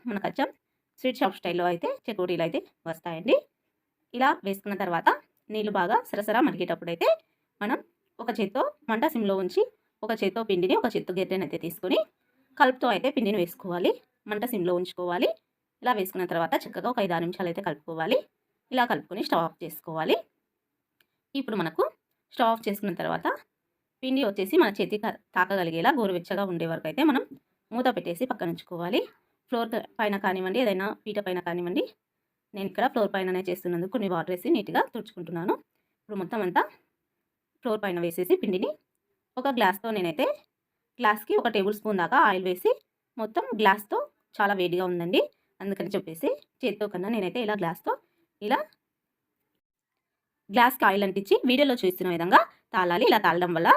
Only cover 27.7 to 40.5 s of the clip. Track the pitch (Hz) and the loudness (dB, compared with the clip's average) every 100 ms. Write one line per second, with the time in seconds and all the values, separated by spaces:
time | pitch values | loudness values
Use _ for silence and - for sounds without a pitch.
27.7 | 226 254 196 175 170 262 - 175 170 - | -2 0 0 -4 -4 -4 -2 -4 -6 -8
28.7 | 170 175 277 480 _ _ _ - 233 226 | -8 -2 -2 -2 _ _ _ -6 -4 -2
29.7 | 233 - - 214 202 196 185 185 226 240 | -4 -6 -4 -2 0 -2 -2 -2 0 0
30.7 | 190 202 214 - 208 208 180 175 175 175 | 0 -2 -6 -8 -6 -4 -4 -4 -4 -2
31.7 | 220 508 - _ _ _ _ _ 202 196 | -2 -4 -8 _ _ _ _ _ -10 -8
32.7 | 190 247 247 202 196 185 185 190 185 180 | -2 0 0 0 0 -2 -2 -4 -6 -4
33.7 | 175 185 254 196 170 165 185 - 262 202 | -4 -2 -2 -2 -2 -4 -4 0 0 0
34.7 | 254 494 233 - - 170 170 180 427 - | -2 -2 -6 -12 -14 -10 -6 -4 -4 -6
35.7 | _ _ _ - 202 175 226 180 269 480 | _ _ _ -10 -8 -6 -4 0 0 0
36.7 | - _ _ _ _ _ _ _ _ 247 | -4 _ _ _ _ _ _ _ _ -4
37.7 | 214 202 175 170 170 180 370 202 185 494 | -2 -2 -2 -2 -2 2 2 2 -2 -2
38.7 | 622 _ _ _ _ _ - 269 247 196 | -8 _ _ _ _ _ -4 -2 2 2
39.7 | 202 233 214 175 165 381 587 _ | 2 -2 -2 -2 0 -2 -2 _